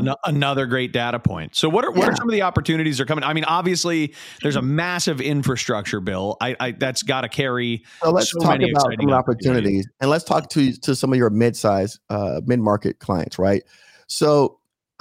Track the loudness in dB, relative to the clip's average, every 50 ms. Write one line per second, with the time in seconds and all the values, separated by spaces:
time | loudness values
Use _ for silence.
0 | 0 -2 -2 -4 -4 -2 -2 0 0 0 0 0 -2 0 0 -2 -2 -2 -2 -2
1 | -2 -2 -2 0 -2 -2 -2 -4 -10 -8 -4 0 0 2 2 2 0 0 0 2
2 | 2 2 0 0 -2 -2 0 0 0 0 0 -2 0 0 0 0 0 -2 -2 -2
3 | -2 -2 -2 -2 -2 -2 -2 -2 0 0 0 0 0 0 0 0 -2 -2 -2 -2
4 | -2 -4 -6 -12 -20 -20 -12 -6 -4 -2 -2 0 0 0 0 0 0 -2 -2 -2
5 | -2 -2 -2 -2 -2 -2 -2 0 0 0 -2 -2 -2 -4 -4 -4 -4 -4 -6 -6
6 | -4 -4 -4 -4 -4 -4 -4 -4 -4 -6 -4 -4 -4 -6 -4 -4 -4 -4 -4 -4
7 | -2 -2 -2 -2 -2 -4 -2 -2 -2 0 0 -2 -2 -2 -4 -6 -8 -12 -10 -4
8 | 0 2 2 2 2 0 0 0 2 2 4 4 2 2 2 2 2 2 0 0
9 | 0 2 2 2 2 0 -2 0 0 0 2 2 2 2 2 0 -2 -4 _ -2
10 | 0 2 2 2 0 0 0 0 0 0 0 2 2 2 2 -2 -2 -2 -2 0
11 | 2 2 2 4 4 4 4 4 4 2 2 2 0 2 2 2 0 -2 -4 -8
12 | _ -6 -4 -2 -2 -2 -4 -4 -2 0 0 2 2 2 2 2 0 -2 -4 _
13 | -6 -4 -4 -4 -4 -4 -4 0 0 2 2 0 -2 _ _ _ _ _ _ _
14 | _ -10 -4 0 2 4 4 4 4 2 0 _ _ _ _ _ _ _ _ -4